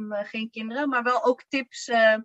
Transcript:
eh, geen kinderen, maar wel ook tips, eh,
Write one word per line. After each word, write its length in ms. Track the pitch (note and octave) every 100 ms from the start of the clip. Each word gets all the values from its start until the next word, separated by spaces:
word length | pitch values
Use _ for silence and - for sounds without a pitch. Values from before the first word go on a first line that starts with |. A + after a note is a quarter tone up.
| G#3+
eh, 160 | G#3 G#3
geen 200 | A3 A3+
kinderen, 380 | A3+ A3 A#3+ D4
maar 140 | B3+
wel 200 | A#3+ B3
ook 200 | B3 B3+ -
tips, 400 | C#4 B3+ - -
eh, 300 | A#3 A3 A3